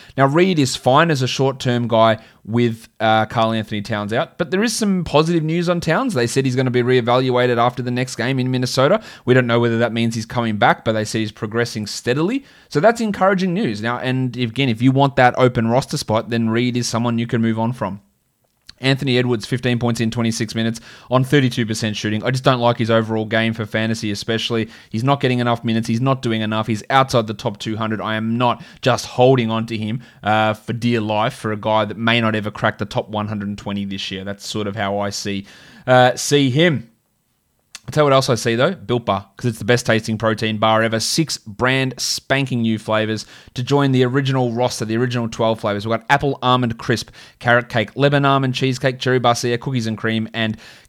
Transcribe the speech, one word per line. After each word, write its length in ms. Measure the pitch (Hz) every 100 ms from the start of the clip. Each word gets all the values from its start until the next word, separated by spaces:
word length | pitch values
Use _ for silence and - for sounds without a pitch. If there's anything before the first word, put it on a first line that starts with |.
| - -
Now, 100 | 139
Reid 320 | 156 190 160
is 160 | 131
fine 380 | - 127 139 170
as 100 | 139
a 60 | 123
short-term 580 | - 135 131 127 120 117
guy 340 | 113 113 110 - _
with, 460 | 98 117 120 113 - -
uh, 260 | 110 110 110
Karl 260 | 120 113
Anthony 300 | 110 107 107
Towns 320 | 101 104 104
out, 240 | 117 165 -
but 120 | 160
there 120 | 185
is 120 | 226
some 300 | - 208 185
positive 400 | 160 147 160 170
news 240 | 156 170 175
on 100 | 170
Towns. 360 | 165 180 262
They 120 | 143 117
said 180 | 139
he's 120 | 135 127
gonna 140 | 127
be 120 | 123
reevaluated 760 | 123 127 117 123 131 123 123 117
after 240 | 120 123
the 80 | 123
next 260 | 123 127 -
game 220 | 120 135
in 120 | 127
Minnesota. 520 | 127 127 - 139 220 - - -
We 80 |
don't 120 | 127 120
know 140 | 120
whether 180 | 120 113
that 140 | 117
means 220 | 117 117
he's 120 | 113 107
coming 300 | 123 113 104
back, 280 | 127 -
but 80 | 117
they 120 | 110
said 140 | 107 113
he's 140 | 107
progressing 540 | - 107 113 117 110 104
steadily. 580 | - - 139 175 269 - - -
So 120 | 147
that's 200 | 208 233
encouraging 540 | 220 196 190 190 185
news. 280 | 170 135 104
Now, 160 | 117 120
and 380 | 127 131 127 123
again, 340 | 117 120 139
if 100 | 110
you 80 | 131
want 260 | 135 139 135
that 220 | 123 120
open 300 | 127 123 113
roster 300 | 123 127 143
spot, 320 | - 110 110
then 180 | 117 113
Reid 280 | 117 123 120
is 120 | 117
someone 300 | 117 120 117
you 80 | 117
can 160 | 120
move 160 | 113 110
on 140 | 113
from. 280 | 123 98 101 _ _ _ _ _ _ - -
Anthony 360 | 131 135 139 123
Edwards, 260 | 123 117
fifteen 340 | - 127 127 120
points 220 | 120 117
in 100 | 113
twenty-six 440 | 120 113 113 113
minutes 260 | 117 113 113 - - -
on 120 | 127
thirty-two 440 | 131 147 127 127 113
percent 320 | 110 107 104
shooting. 260 | 107 107
I 60 | 123
just 140 | 127
don't 160 | 139 123
like 180 | 120 117
his 120 | 113
overall 360 | 113 110 110 107
game 260 | 113 113
for 140 | 113 107
fantasy, 440 | 110 113 110 107
especially. 600 | 98 - 113 - 113 107 - -
He's 160 | 110
not 160 | 131 139
getting 180 | 131 123
enough 240 | 120 117
minutes. 240 | 117 113 113
He's 140 | 113
not 220 | 135 131
doing 180 | 117 113
enough. 260 | 107 110 107
He's 160 | 107 -
outside 380 | 135 131 123 110
the 80 |
top 240 | 101 120 101
two 180 | 117 107
hundred. 240 | 110 107
I 140 | 98
am 240 | 110 110 117
not 260 | 123 110 - -
just 240 | 131 113
holding 460 | - - 127 135 113
on 160 | 113 113
to 100 | 110
him, 260 | 107 127 - -
uh, 320 | 101 107 110
for 180 | 107 -
dear 300 | 117 120 117
life 320 | 107 107 117
for 180 | - 110
a 60 | 107
guy 260 | 110 107
that 140 | 104 101
may 240 | 113 117
not 120 | 113
ever 160 | 107 104
crack 280 | - 110 -
the 80 | 101
top 240 | 123 -
one 180 | 107 104
hundred 200 | 104 101
and 100 | 101
twenty 260 | 104 101
this 260 | 98 98 -
year. 140 | 95
That's 220 | 98 98 -
sort 200 | 110 104
of 100 | 107
how 220 | 98 101
I 120 | 101
see, 360 | - 101 98 95 - - - -
uh, 300 | 127 127 -
see 320 | - 143 135
him. 380 | 135 175 135 - _ _ _ _ _ _ _ _ - -
I'll 60 |
tell 100 | 151
you 40 | 147
what 60 |
else 180 | 135 131
I 60 | 113
see, 180 | 120
though. 200 | 117 151
Built 320 | 185 101 123 104
Bar, 220 | 98 - -
'cause 100 | 123
it's 120 | 110
the 60 |
best 200 | 104 120
tasting 320 | - 110 110 107
protein 420 | 113 107 110 107
bar 220 | 110 110
ever. 180 | 113 113
Six 380 | - - 156 -
brand 560 | 110 98 123 131 131 123
spanking 640 | - - - 135 131 123
new 160 | 113 110
flavors 480 | - 110 110 107 - - -
to 100 | -
join 260 | 123 143 139
the 140 | 131
original 480 | 123 135 135 135 123
roster, 320 | 113 123 -
the 120 | 110 113
original 320 | 127 123 113
twelve 300 | - 113 113
flavors. 260 | 110 101 110
We've 100 | 113
got 80 | -
apple 300 | 143 147 135
almond 380 | 127 127 120 113
crisp, 320 | - 120 - - - -
carrot 280 | 123 120 120
cake, 220 | 120 107 120
lemon 280 | 143 143
almond 300 | 139 135 131
cheesecake, 460 | 127 135 127 135 127
cherry 180 | 127 127
barcia, 400 | 120 117 123 120
cookies 300 | 143 127 110
and 100 | 107
cream, 300 | 113 113 110
and 220 | 117 110 104 - -